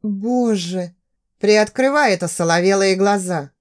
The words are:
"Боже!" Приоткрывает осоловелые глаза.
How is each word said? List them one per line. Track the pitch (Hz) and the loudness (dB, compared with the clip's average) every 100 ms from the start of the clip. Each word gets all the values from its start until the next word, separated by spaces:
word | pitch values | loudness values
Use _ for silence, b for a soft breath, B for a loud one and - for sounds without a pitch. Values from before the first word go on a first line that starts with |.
"Боже!" | 214 196 220 247 240 208 170 185 180 _ _ _ _ _ | -6 -6 -2 0 0 -2 -4 -8 -8 _ _ _ _ _
Приоткрывает | 202 214 214 - 262 294 269 180 | 2 2 2 0 0 2 2 0
осоловелые | 175 - 170 170 185 196 196 190 | -4 -2 0 2 2 2 2 2
глаза. | 202 202 180 170 143 _ | 2 0 -2 -6 -8 _